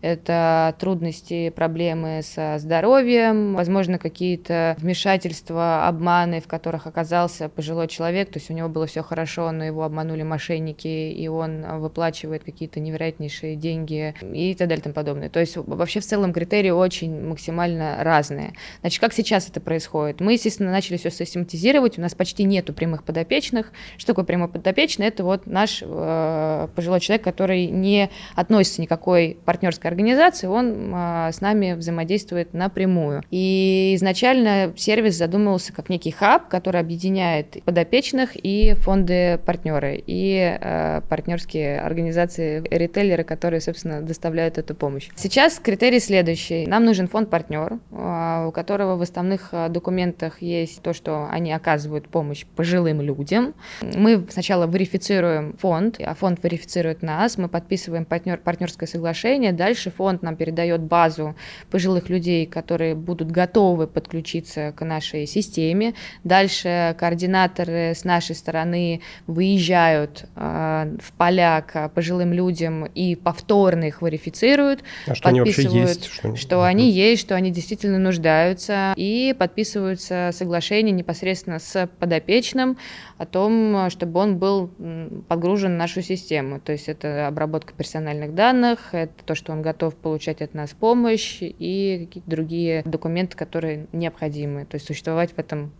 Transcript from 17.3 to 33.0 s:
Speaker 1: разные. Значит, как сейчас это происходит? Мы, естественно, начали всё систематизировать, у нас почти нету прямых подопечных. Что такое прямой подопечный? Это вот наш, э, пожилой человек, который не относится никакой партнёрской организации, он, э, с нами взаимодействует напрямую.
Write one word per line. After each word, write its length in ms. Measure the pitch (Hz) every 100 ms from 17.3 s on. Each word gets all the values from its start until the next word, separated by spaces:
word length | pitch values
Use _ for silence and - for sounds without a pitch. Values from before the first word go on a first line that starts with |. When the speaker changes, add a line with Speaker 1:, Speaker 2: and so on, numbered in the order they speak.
| 156 - 170 175 165 156 -
Speaker 1:
разные. 500 | 160 156 147 143 147 - - -
Значит, 200 | 175 -
как 100 | 247
сейчас 380 | - 220 202 180
это 100 | -
происходит? 600 | - 160 - 156 151 156
Мы, 120 | 190
естественно, 380 | 240 226 - 190
начали 260 | 190 185 175
всё 120 | 170
систематизировать, 880 | 170 170 180 175 165 208 285 247 -
у 40 |
нас 120 | 170
почти 300 | - 185 -
нету 300 | 196 196 175
прямых 300 | 147 165 156 -
подопечных. 680 | 160 165 269 - 240 220 - - -
Что 160 | -
такое 120 | 190 175
прямой 240 | 175 175
подопечный? 580 | 170 185 190 302 - 208
Это 160 | 220
вот 240 | 180 190 -
наш, 340 | 185 214 -
э, 840 | - - 160 160 160 160 156 156 156 -
пожилой 240 | 170 180
человек, 240 | - 214
который 420 | 196 - 190 185 180
не 440 | 185 190 202 196 - - -
относится 480 | - 220 180 -
никакой 560 | 165 165 - 180 165 - -
партнёрской 500 | 180 - - 165 175
организации, 520 | 220 262 349 349 185
он, 460 | 214 247 208 -
э, 380 | 180 170 170 165
с 80 | 170
нами 320 | 196 214 190
взаимодействует 800 | 170 165 170 165 202 202 175 170
напрямую. 720 | 170 190 190 190 180